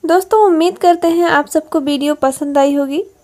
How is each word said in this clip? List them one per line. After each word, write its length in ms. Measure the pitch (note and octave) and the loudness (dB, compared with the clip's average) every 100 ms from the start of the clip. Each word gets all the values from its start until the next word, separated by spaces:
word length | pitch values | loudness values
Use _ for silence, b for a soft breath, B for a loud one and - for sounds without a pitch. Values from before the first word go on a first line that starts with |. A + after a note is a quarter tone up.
दोस्तों, 420 | D#4+ F4 F#4+ A4 G#4 | 0 0 2 2 2
उम्मीद 320 | D#4+ E4+ - | 2 0 2
करते 300 | F4 E4+ E4+ | 0 2 0
हैं 200 | E4+ E4+ | 0 0
आप 180 | C#4+ D4 | 0 0
सबको 320 | D#4+ D#4 D#4+ | -4 -2 -4
वीडियो 340 | C#4 C#4+ C#4+ D4 | -2 -2 -2 -2
पसंद 400 | C4+ C4 C#4+ C#4+ | -2 -4 -4 0
आई 180 | C#4 C#4+ | 2 0
होगी। 280 | C#4 C#4+ G4 _ | -2 -6 -8 _